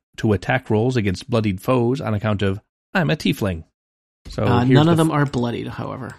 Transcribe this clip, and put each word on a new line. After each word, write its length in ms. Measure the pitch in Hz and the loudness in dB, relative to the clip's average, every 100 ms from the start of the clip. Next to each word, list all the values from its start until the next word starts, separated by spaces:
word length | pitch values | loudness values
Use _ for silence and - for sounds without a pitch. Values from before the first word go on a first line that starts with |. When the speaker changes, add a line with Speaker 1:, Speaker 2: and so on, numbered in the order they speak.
| _ - | _ -4
Speaker 1:
to 140 | 110 | 0
attack 380 | 98 - 127 - | 0 0 -4 0
rolls 260 | 107 120 123 | 0 2 0
against 320 | 101 90 - | 0 -4 -2
bloodied 320 | 117 107 95 | -2 0 -2
foes 400 | - 127 120 139 | 0 0 0 -2
on 140 | 110 | -2
account 260 | 107 113 101 | -2 -2 0
of 180 | 101 98 _ _ _ | 0 -2 _ _ _
I'm 160 | 196 151 | -2 0
a 60 | 160 | 0
tiefling. 480 | 196 151 104 82 - _ _ _ _ _ - | -2 -2 -2 -4 -10 _ _ _ _ _ -12
So 160 | - | -4
Speaker 2:
Uh, 160 | 113 120 | 0 2
Speaker 1:
here's 100 | 127 | 4
Speaker 2:
none 140 | 131 160 | 6 6
of 80 | 165 | 4
Speaker 1:
the 60 | |
Speaker 2:
them 60 | 160 | 2
Speaker 1:
f- 40 | 147 | 2
Speaker 2:
are 100 | 139 | 0
bloodied, 400 | 127 120 107 120 | -2 -4 -4 -8
however. 460 | - 110 107 120 | -8 -10 -10 -12